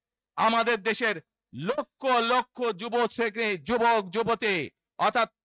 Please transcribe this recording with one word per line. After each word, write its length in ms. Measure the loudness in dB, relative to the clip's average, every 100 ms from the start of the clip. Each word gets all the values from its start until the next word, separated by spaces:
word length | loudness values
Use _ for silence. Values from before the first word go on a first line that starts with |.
| _ _ _ 0
আমাদের 400 | 2 4 2 0 -2
দেশের 260 | -2 -2 -4 -10 _ _
লক্ষ 480 | -8 -4 -4 -6 _ 0 2 2
লক্ষ 260 | 2 0 -4 -4 -4
যুব 160 | -4 0 0
শ্রেণী, 420 | 0 -4 -2 -4 -4
যুবক 400 | -2 2 4 2 0
যুবতী, 480 | -2 -2 0 0 -2 -4 -12 _ -2
অর্থাৎ 300 | 0 2 0 _